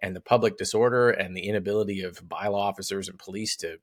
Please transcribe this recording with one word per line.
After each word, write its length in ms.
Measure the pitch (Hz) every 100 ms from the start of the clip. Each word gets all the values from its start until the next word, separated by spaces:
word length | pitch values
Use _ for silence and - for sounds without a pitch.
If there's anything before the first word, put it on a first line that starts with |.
and 140 | 95 90
the 60 |
public 360 | - 120 110 98
disorder 540 | - 110 123 123 120
and 260 | - 90 92
the 100 | 98
inability 540 | 104 95 107 101 98
of 260 | 92 90 87
bylaw 280 | 90 104 101
officers 540 | 101 98 190 - 185
and 100 | -
police 360 | - 98 110 -
to 200 | 82 82